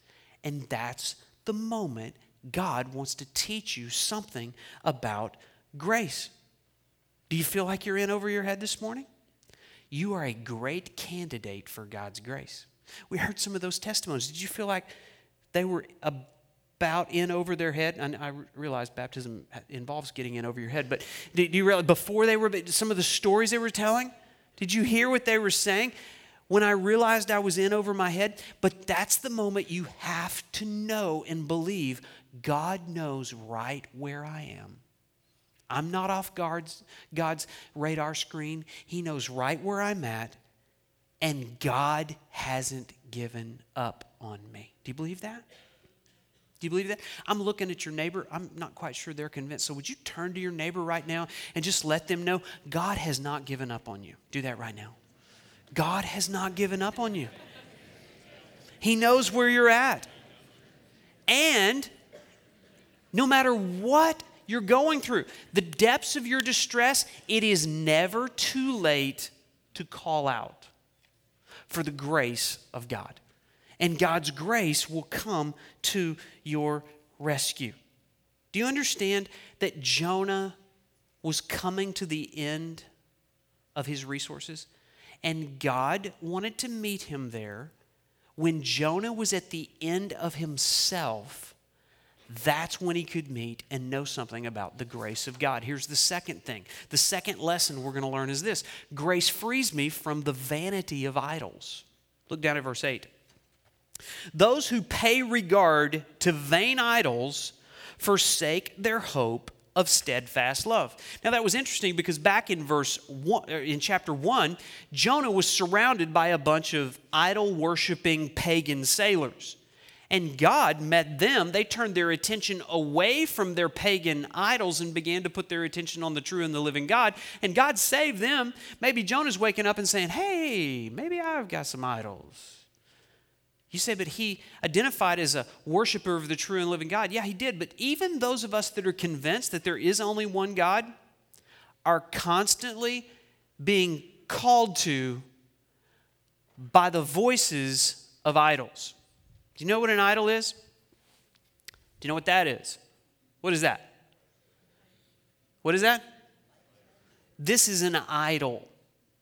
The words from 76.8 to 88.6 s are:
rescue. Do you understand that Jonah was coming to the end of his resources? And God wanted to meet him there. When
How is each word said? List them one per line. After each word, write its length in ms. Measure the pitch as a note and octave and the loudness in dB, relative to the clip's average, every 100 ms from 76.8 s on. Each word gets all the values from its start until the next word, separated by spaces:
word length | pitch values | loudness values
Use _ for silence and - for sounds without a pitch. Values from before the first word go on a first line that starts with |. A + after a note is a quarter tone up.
| - - _ - | -6 -20 _ -8
rescue. 540 | D3 C#3 - - B2 - _ _ _ _ _ _ _ | -2 -2 -2 -4 -8 -10 _ _ _ _ _ _ _
Do 80 | G3 | -2
you 60 | A#3+ | -2
understand 640 | C#4 C#4 - G3 G3+ G3 - - - | 0 -2 -2 0 0 -2 -12 -20 -6
that 220 | G3 - | -4 -4
Jonah 760 | B2+ B2 E3+ F#3 G3 G3 G3 F#3 _ _ _ _ _ _ | -2 0 2 0 0 -2 -4 -8 _ _ _ _ _ _
was 200 | D#3+ D#3 | -4 -4
coming 520 | - - F#3 F#3+ G3 | -4 -4 -2 -2 -2
to 120 | F#3 F#3 | -2 -4
the 240 | D#3 - D3+ | -4 -6 -6
end 460 | D3 D#3 E3 D#3+ - _ _ _ _ _ _ _ _ - | -4 -4 -6 -12 -18 _ _ _ _ _ _ _ _ -8
of 100 | C3 | -6
his 200 | C#3+ C3+ | -6 -6
resources? 600 | C#3 - C#3+ C#3+ D#3 - _ _ _ - - | -8 -8 -12 -14 -14 -18 _ _ _ -20 -8
And 360 | E3 D#3+ D3+ C3+ | -4 -4 -6 -4
God 540 | C#3 B2+ C3+ F#3+ G3 - | 0 2 0 -2 -4 -10
wanted 360 | E3 F#3 G#3+ G#3+ | -8 -4 -4 -6
to 100 | B3+ | -6
meet 340 | A3+ G#3+ G3 | -6 -6 -6
him 280 | - C#3+ B2+ | -6 -8 -6
there. 400 | A2+ G#2+ G2+ D3 - _ _ _ _ _ - | -8 -10 -12 -14 -20 _ _ _ _ _ -2
When 260 | E3 D#3+ | 0 0